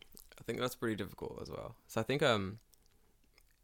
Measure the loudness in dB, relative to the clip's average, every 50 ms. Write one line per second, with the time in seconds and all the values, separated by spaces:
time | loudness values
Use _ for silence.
0 | -20 -20 -20 -20 -20 -20 -18 -10 -6 -4 -2 0 0 -2 -2 0 0 0 2 0
1 | -2 -6 -6 -6 -6 -6 -6 -6 -8 -6 -6 -6 -8 -8 -10 -14 -10 -4 -2 0
2 | 2 2 4 4 6 6 6 6 4 0 -4 -8 -12 _ -20 -20 -20 -20 -20 -20
3 | _ -20 -20 -20 _ _ _ -20 -20 -20 _ _